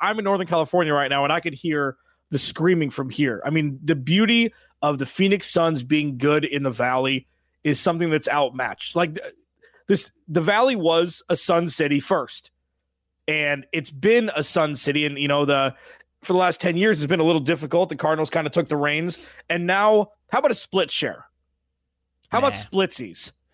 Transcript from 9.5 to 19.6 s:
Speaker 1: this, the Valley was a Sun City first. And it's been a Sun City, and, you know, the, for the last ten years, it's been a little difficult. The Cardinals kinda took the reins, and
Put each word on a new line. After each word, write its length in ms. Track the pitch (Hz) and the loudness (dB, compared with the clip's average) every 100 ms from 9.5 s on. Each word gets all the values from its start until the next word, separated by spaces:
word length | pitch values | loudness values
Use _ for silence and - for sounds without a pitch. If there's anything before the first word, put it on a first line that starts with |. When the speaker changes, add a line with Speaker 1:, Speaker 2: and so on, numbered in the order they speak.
| _ _ _ - | _ _ _ 0
Speaker 1:
this, 240 | 196 - _ - | 0 -2 _ -4
the 120 | 165 | 0
Valley 360 | 160 208 262 233 | 2 4 2 2
was 480 | 165 165 175 - - | 2 2 2 -4 -4
a 60 | |
Sun 320 | 175 - 170 170 | -2 2 0 0
City 320 | - 147 143 | 0 0 0
first. 540 | - 180 123 - - _ _ _ _ _ _ _ - | 0 -2 -2 -12 -18 _ _ _ _ _ _ _ -4
And 400 | 156 147 143 135 | -2 0 -2 -4
it's 180 | 165 - | -6 -6
been 400 | 139 196 233 214 | -2 4 4 2
a 80 | 151 | -2
Sun 340 | 139 175 151 143 | 0 0 0 0
City, 280 | - 143 | -2 0
and, 140 | 147 143 | -2 -2
you 100 | 143 | 0
know, 160 | 143 | 2
the, 300 | 143 139 135 - - - _ _ | 2 2 0 -4 -14 -20 _ _
for 100 | - | -2
the 60 | 185 | 2
last 240 | 180 160 | 2 0
ten 160 | 180 170 | -2 2
years, 200 | 214 175 | 2 2
it's 120 | 147 | 0
been 100 | 165 | 2
a 40 | |
little 180 | 160 160 | 2 2
difficult. 480 | 135 135 147 170 185 | 0 -2 0 0 0
The 60 | 147 | -2
Cardinals 340 | 151 160 156 | -2 0 -2
kinda 180 | 165 151 | -2 -2
took 200 | 170 147 | -2 -2
the 80 | 147 | 0
reins, 400 | 147 151 170 - - - - | 0 0 -4 -8 -14 -14 -6
and 160 | 170 | -4